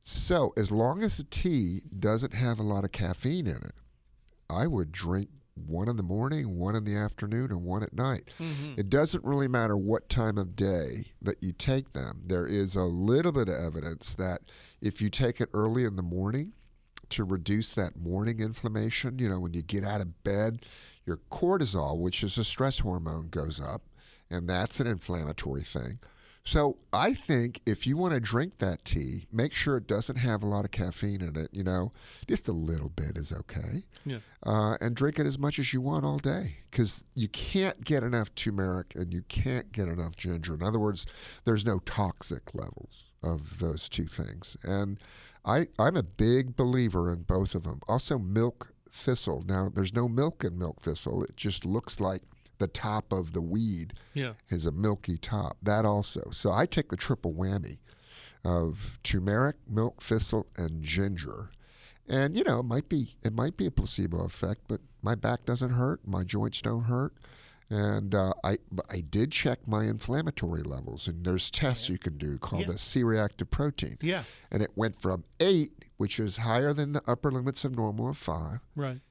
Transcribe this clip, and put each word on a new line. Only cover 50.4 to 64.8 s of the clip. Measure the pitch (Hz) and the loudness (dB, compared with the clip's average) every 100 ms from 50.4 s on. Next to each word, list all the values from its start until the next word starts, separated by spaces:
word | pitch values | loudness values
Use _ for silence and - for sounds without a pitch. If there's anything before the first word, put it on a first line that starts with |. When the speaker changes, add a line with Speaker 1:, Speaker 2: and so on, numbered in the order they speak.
Speaker 1:
in | 92 87 | -4 -2
milk | 85 - | -4 -4
thistle. | 82 76 - - | -4 -4 -2 -2
It | - - | -4 -4
just | 104 92 90 | -4 -2 -2
looks | 107 - - | -2 -2 -2
like | 95 95 - - - _ | -2 -2 -10 -20 -20 _
the | 98 | -2
top | - 107 107 - | -2 -2 -2 -2
of | 95 82 | -2 -2
the | 85 | -2
weed | 82 104 113 87 80 - - | 0 0 0 -2 -6 -12 -10
Speaker 2:
Yeah. | 143 127 107 _ | -6 -6 -8 _
Speaker 1:
has | 87 80 | 0 0
a | |
milky | 78 107 101 - 85 | 2 2 2 -2 -4
top. | - 107 92 - | -2 -2 -2 -2
That | 98 104 | 2 4
also. | 107 104 104 - - | 4 4 0 -4 -6
So | - 104 | 0 2
I | 95 160 | 4 4
take | - - | 2 0
the | 90 | -4
triple | - 104 87 | 0 0 0
whammy | 78 95 98 - - - - - - - - | 0 0 0 -2 -12 -18 -20 -20 -20 -20 -4
of | 85 87 82 95 107 - | 2 2 2 -2 -8 -6
turmeric, | - 98 95 107 139 - - | 0 2 4 4 4 0 -2
milk | 107 113 - | 0 0 -2
thistle, | - 113 - 110 - - | 0 2 2 0 -2 -4
and | 82 80 | -4 -2
ginger. | 76 85 98 90 69 - 95 - - - - - - | -2 0 0 -2 -6 -10 -12 -16 -20 -20 -20 -20 0
And, | 131 139 196 | 2 2 2
you | |
know, | - 117 | 2 2
it | 123 | 2
might | 120 - | -2 0
be, | 156 117 - | -2 -2 -2
it | 113 | -2
might | 113 139 - | 0 -2 0
be | 190 | 0
a | |
placebo | - 98 - 87 85 | 0 0 -2 -2 0
effect, | 87 - 90 104 - | -4 -2 -4 -4 -6
but | 110 | -8